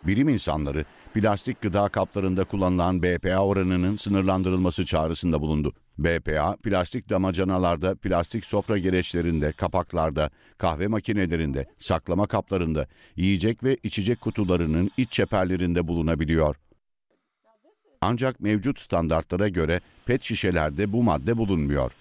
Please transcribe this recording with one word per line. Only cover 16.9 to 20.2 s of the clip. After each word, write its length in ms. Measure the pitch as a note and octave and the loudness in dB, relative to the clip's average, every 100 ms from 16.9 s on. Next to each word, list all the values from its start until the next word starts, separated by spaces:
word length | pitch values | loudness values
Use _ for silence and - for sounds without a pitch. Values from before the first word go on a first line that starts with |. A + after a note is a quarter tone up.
| _ _ _ _ _ _ _ _ _ _ _ | _ _ _ _ _ _ _ _ _ _ _
Ancak 400 | F#2+ A#2 C3 B2 | -2 0 -2 -2
mevcut 400 | G2+ G#2+ G#2 C#3+ | 0 2 0 -4
standartlara 680 | - F2+ E2 D#2+ - F2+ G#2 | -2 0 2 0 0 0 0
göre 320 | F2 D#2 F2 - _ - | 0 0 0 -4 _ -2
PET 180 | C3 | -2